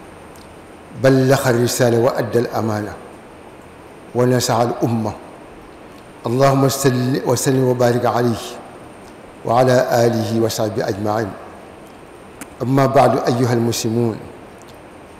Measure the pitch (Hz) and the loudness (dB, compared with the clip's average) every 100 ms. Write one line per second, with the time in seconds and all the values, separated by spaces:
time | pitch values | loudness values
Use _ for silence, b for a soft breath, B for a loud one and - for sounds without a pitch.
0 | - - - - - - - - - 123 | -20 -20 -20 -20 -20 -20 -20 -20 -20 0
1 | 131 135 131 135 131 117 120 - 123 117 | 2 4 4 2 2 2 0 2 2 4
2 | 127 - 120 117 120 120 110 107 104 92 | 2 0 -2 0 0 -2 -2 -4 -6 -12
3 | - - - - - - - - - - | -18 -20 -20 -20 -20 -20 -20 -20 -20 -20
4 | - 120 123 127 120 117 117 - 127 113 | -8 0 2 2 0 0 0 -2 -2 -2
5 | 110 - - - - - - - - - | -4 -8 -16 -20 -20 -20 -20 -20 -20 -20
6 | - - 117 127 139 139 135 - 139 127 | -20 -12 -6 0 2 2 0 2 0 0
7 | 123 139 160 123 143 131 127 123 120 120 | -2 -2 -2 -2 0 0 0 2 2 2
8 | 120 110 123 107 - - - - - - | 0 0 -2 -2 -8 -16 -18 -20 -20 -20
9 | - - - - - 117 131 123 - 120 | -20 -20 -20 -10 -2 2 4 2 2 2
10 | 120 113 107 113 113 - 110 101 - 101 | 2 0 -2 -2 -2 -2 -4 -4 -6 -4
11 | 104 107 104 - - - - - - - | -4 -4 -4 -10 -18 -20 -20 -20 -20 -20
12 | - - - - - - 123 135 131 123 | -20 -20 -20 -20 -18 -8 -2 2 4 4
13 | 123 117 - 120 123 120 117 113 117 113 | 4 2 0 0 2 0 0 -2 -2 0
14 | 117 104 - - - - - - - - | -2 -4 -12 -20 -20 -20 -20 -20 -20 -20
15 | - | -20